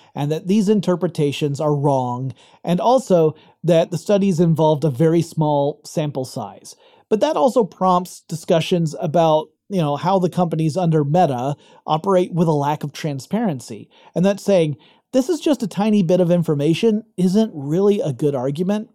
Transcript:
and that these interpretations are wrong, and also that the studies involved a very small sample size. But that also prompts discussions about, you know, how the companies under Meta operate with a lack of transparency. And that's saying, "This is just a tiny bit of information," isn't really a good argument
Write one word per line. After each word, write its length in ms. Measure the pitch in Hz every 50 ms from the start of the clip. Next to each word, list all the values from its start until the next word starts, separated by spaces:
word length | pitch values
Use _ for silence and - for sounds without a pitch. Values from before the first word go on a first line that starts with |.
| _ _ -
and 180 | - 143 143
that 140 | 156 160 -
these 220 | 180 196 220 196 190
interpretations 880 | 220 208 - - 180 165 185 170 - - 151 143 131 - 156 147 143 127
are 140 | 156 151 151
wrong, 580 | 143 139 143 139 131 131 123 123 123 131 131 - _ _ _ _ _ -
and 160 | 165 175 185
also 540 | - 220 254 262 - - 190 170 160 156 147 - - _ _ _
that 280 | - 160 175 165 - -
the 80 | 170 156
studies 420 | - - 208 202 196 196 185 151
involved 440 | 180 165 160 156 160 156 156 143 143
a 60 | 160
very 300 | 127 117 165 160 165 175
small 640 | 156 - - 156 156 151 147 143 139 143 151 _ -
sample 400 | - - - 151 147 143 139 131
size. 520 | 123 - 131 110 98 92 - - - - _ _ _ _ _ _ -
But 100 | 220 208
that 160 | 294 294 320
also 280 | - 294 254 208 262 226
prompts 560 | 165 - - 185 185 180 180 185 - - -
discussions 720 | _ - 170 156 - - 180 165 156 - 190 175 165 156 160 -
about, 480 | - 165 143 175 165 160 156 156 - - _ _ _ -
you 120 | 202 185
know, 160 | 160 147 143
how 220 | 135 143 175 196 190
the 120 | 180 170
companies 460 | - 175 180 165 165 156 160 160 135
under 280 | 180 180 165 160 156 147
Meta 520 | 143 151 180 180 147 135 120 123 139 147 - - _ - - -
operate 460 | - 151 160 - 190 190 180 180 -
with 160 | 180 160 180 160
a 40 |
lack 320 | 156 143 139 143 151 - -
of 80 | 147
transparency. 960 | - - - 160 139 135 123 - - 131 240 202 147 123 - - 117 104 120 _ _ _ _ - -
And 100 | - 175
that's 200 | 196 196 196 -
saying, 340 | - 202 180 165 151 135 - _ _ _ _ _ _
"This 160 | - 254 254 -
is 120 | 349 294
just 220 | - 349 285 -
a 60 | 233 175
tiny 340 | - 175 202 220 214 208
bit 180 | 202 156 185 180
of 100 | 180 165
information," 720 | 175 175 160 - 156 143 143 156 165 - - 226 214 214 - _ - -
isn't 340 | 180 185 180 214 220 220
really 480 | 165 151 135 143 156 180 196 208 208 202
a 140 | - 151 127
good 200 | 117 156 143 139
argument 560 | 127 123 139 143 156 180 180 208 214 220 -